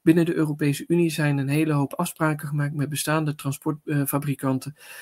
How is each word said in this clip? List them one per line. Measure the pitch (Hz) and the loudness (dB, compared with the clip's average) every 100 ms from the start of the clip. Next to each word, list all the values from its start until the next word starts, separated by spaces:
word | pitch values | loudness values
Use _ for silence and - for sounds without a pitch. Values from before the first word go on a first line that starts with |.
binnen | 160 170 | 4 6
de | 165 | 4
Europese | 160 156 147 147 139 - | 2 0 0 0 0 0
Unie | 170 170 | 2 2
zijn | 151 147 139 | 2 0 2
een | 135 | 2
hele | 147 156 | 2 2
hoop | 147 135 | 2 0
afspraken | - 175 - 156 151 147 | -2 -6 -2 -2 -2 -4
gemaakt | 147 143 | -2 -2
met | 151 135 | -2 -4
bestaande | 143 - 156 151 | -4 -2 0 0
transportfabrikanten, | 147 139 131 156 151 - 147 135 143 143 135 135 131 143 - | -2 -6 -4 -4 -6 -2 -2 0 -2 -2 -2 -2 -2 -4 -14
eh, | - - | -18 -20